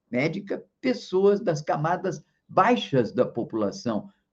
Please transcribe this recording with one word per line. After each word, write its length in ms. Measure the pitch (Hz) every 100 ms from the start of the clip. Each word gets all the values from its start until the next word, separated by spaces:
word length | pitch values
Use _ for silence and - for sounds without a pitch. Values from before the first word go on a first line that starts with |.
| _
médica 540 | 120 151 196 - - - _
pessoas 580 | - 247 - 185 196 202
das 220 | 202 151
camadas 640 | - 160 151 180 165 151 - _ _
baixas 640 | - 196 240 - 135 107
da 140 | 117 -
população, 840 | - 110 113 101 - 120 107 - _ _